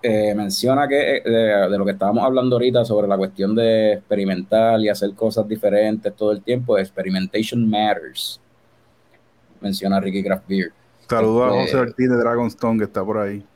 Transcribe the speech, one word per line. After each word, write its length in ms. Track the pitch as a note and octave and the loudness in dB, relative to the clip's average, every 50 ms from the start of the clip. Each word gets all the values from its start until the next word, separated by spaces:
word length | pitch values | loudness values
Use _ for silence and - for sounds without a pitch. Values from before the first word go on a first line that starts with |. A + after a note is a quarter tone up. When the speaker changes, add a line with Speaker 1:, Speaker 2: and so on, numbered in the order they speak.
| - | 0
Speaker 1:
Eh, 300 | A#2+ G#2+ G#2+ G#2+ G#2+ G2+ | 0 2 2 2 0 0
menciona 520 | G#2 G#2 G2 G2 - A#2 B2 C3+ C#3+ C#3+ | -2 -4 -4 -4 -2 0 0 2 2 2
que, 300 | C3 C#3 C#3+ C#3+ - C#3 | 2 0 0 2 0 0
eh, 40 | - - | -2 0
de, 460 | - A#2 A2+ A2+ G#2+ G#2 G2+ F#2+ F#2 | 0 2 2 4 4 4 2 2 2
de 80 | G2+ | 0
lo 80 | G2 G2 | 0 0
que 60 | G2+ | -2
estábamos 320 | G2 G2 F#2+ G2+ G#2+ A#2 - | -2 -2 -2 0 0 2 0
hablando 320 | C3 C3 B2+ B2 B2+ B2 | 2 2 2 0 2 0
ahorita 280 | A#2 A#2+ B2+ A#2+ B2 A2+ | 2 2 2 2 2 0
sobre 220 | A#2 G#2+ G#2 G#2 | 2 0 0 2
la 100 | G2 G2 | 0 0
cuestión 360 | F#2+ F#2+ F#2+ - - G2 G2 G#2+ | 0 -2 -4 -4 -4 -2 0 0
de 400 | A2+ A2+ A2+ A2+ A2 A2 G#2+ G#2+ | 2 2 2 2 4 2 2 0
experimentar 880 | G2+ _ _ G#2 G2+ G2 G2 F#2 F2+ F#2 - A2 A2 A2+ A2+ A2+ A2 | 0 _ _ -2 -2 0 -2 -2 -4 -2 0 2 2 4 4 4 2
y 100 | A2 G#2 | 2 0
hacer 240 | G2+ G2 G2+ G2+ G2 | 0 -2 -2 -4 -2
cosas 340 | - A2+ A2 A2 A2+ G#2 | -2 -4 -2 0 -2 -2
diferentes 680 | G#2+ A2 G#2+ - G#2 G2+ G#2 G#2+ G#2+ G#2+ G#2+ - G#2 G2+ | -2 -4 -2 0 2 2 4 2 2 0 -2 -4 -6 -4
todo 160 | _ A2 G#2 | _ -2 -2
el 100 | G#2 G2 | -2 -2
tiempo, 360 | - - B2 B2 B2 A#2+ G#2+ | -2 -4 -4 -4 0 0 0
experimentation 920 | G2 F#2+ F#2+ _ - F#2 F#2+ F#2+ F#2+ F#2+ F#2 - G#2+ A2 A2 A#2+ A#2+ A2+ A2 | 0 0 -4 _ -8 -6 -4 -4 -4 -4 -4 -4 -4 -4 -2 -2 0 0 2
matters. 720 | G#2+ G#2+ G#2+ G#2+ G2+ E2+ D#2 C2 C2 - - - - _ _ _ _ _ _ _ _ _ _ _ _ _ _ _ _ _ _ _ _ _ _ _ _ _ | 2 2 0 0 -2 -4 -6 -12 -12 -10 -10 -10 -12 _ _ _ _ _ _ _ _ _ _ _ _ _ _ _ _ _ _ _ _ _ _ _ _ _
Menciona 400 | G2 G2+ F#2+ - F#2+ G2 G2 G2 | -8 -6 -6 -4 -2 0 0 0
Ricky 240 | F#2+ G2 F#2+ G2 F#2+ | 0 -2 -4 -4 -2
Craft 240 | G2 F#2+ F#2+ - | -2 -4 -4 -4
Beer. 240 | - G2 G2 F2+ E2 _ _ _ _ _ _ _ | -4 -2 -2 -2 -4 _ _ _ _ _ _ _
Speaker 2:
Saludos 440 | - A#2+ A#2 A2 A2 A2 A#2+ B2+ B2+ | -2 0 2 2 2 2 2 2 2
a 40 | B2 B2 | 2 0
Speaker 1:
Este, 120 | C3 - - | 0 0 0
Speaker 2:
José 0 | C3 B2 A#2+ | 0 0 -2
Ortiz 200 | - - B2+ B2+ | 0 0 2 2
de 80 | B2 | 2
Dragonstone, 640 | A#2+ A#2 A#2 A#2+ A#2+ A#2+ A2+ - - - A2+ A2+ A2 | 2 2 0 0 0 -2 -4 -4 -4 -2 0 0 0
que 60 | G#2 | -2
está 180 | G2+ - G2+ F#2+ | -2 -4 -6 -4
por 120 | G#2 G#2+ G#2+ | -2 -2 -2
ahí. 260 | G#2 G2+ G2+ G2+ G2+ _ _ | -4 -4 -6 -10 -14 _ _